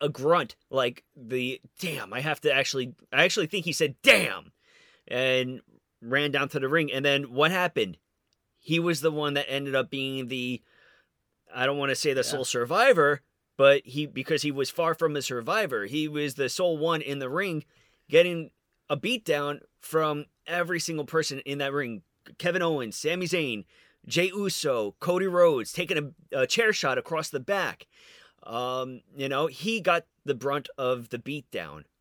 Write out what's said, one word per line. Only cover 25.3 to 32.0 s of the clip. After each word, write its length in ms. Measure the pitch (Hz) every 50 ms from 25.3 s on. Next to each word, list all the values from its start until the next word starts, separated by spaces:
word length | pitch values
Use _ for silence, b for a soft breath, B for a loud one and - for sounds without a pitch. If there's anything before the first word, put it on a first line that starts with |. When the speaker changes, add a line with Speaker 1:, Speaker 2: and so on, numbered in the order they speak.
| 175 175 175 170 147 120 104 -
Speaker 1:
taking 420 | - 180 180 - 185 151 147 135 - _ - -
a, 80 | - 135
a 60 | 131
chair 260 | - - 226 226 214
shot 260 | 202 - - 139 127 127
across 300 | - - 165 156 151 -
the 120 | - 131
back. 460 | 120 - 202 196 170 117 87 - - _ b b b b b b b b b b
Um, 580 | - - 113 120 123 127 127 127 127 131 127 120 - _ -
you 120 | 139 135 135
know, 180 | 135 139 156
he 340 | 160 127 - 151 220 226 220
got 240 | 160 185 170 170 - _ _ _ -
the 100 | 143 139
brunt 340 | 117 131 139 139 147 127 - - -
of 300 | 131 127 127 120 117 -
the 80 | 123 117
beatdown 640 | - 131 147 147 - _ - 95 85 73 73 78 71 _ _ _